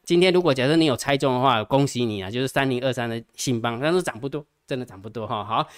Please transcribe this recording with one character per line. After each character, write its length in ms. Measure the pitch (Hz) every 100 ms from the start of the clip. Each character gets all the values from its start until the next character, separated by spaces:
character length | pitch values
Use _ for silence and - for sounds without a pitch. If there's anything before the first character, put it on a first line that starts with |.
今 180 | - 175
天 120 | 185
如 100 | 180
果 100 | 170
假 140 | 131 127
设 80 |
你 120 | 165 160
有 100 | 117
猜 200 | - 139
中 180 | 143
的 60 | 127
话， 220 | 131 113
恭 240 | 107 135 139
喜 180 | 120
你 160 | 120 104
啊， 60 | 92
就 120 | 120
是 80 | 131
三 200 | 143 135
零 120 | 123
二 80 | 131
三 160 | 123 117
的 140 | 117 - -
信 240 | - 117
邦， 180 | 117 117
但 120 | 151
是 100 | 180
涨 160 | 175 113
不 100 | 135
多， 160 | 147 - _ -
真 100 | 131
的 60 |
涨 160 | 120 95
不 80 | 107
多 160 | 113
哈。 200 | 107 113
好， 240 | 101 117 151